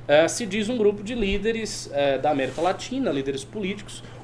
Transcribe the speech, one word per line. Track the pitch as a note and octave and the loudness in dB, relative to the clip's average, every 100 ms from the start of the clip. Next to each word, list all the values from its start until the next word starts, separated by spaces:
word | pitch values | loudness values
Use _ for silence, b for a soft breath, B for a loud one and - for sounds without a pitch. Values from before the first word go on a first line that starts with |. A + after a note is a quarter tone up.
| - | 6
eh, | D3 E3 | 6 6
se | - | 2
diz | A3+ G3+ G#3+ | -2 -2 -2
um | B3 | 4
grupo | G#3 G#3 | 2 2
de | G3+ | -6
líderes, | B3 G3 F3+ G#3 A3+ G#3+ - - | -2 0 0 0 -2 -4 -8 -4
eh, | C#3+ C#3+ C3 | 0 2 2
da | D3 | 2
América | C#3+ C3 C#3 | 2 0 0
Latina, | F3 G3 - B3+ A#3 | 0 0 -4 -2 0
líderes | C#3 C3+ C#3 | 0 -2 -4
políticos, | - G#3+ F#3 G#3 - - B B | -6 -6 -6 -6 -10 -14 B B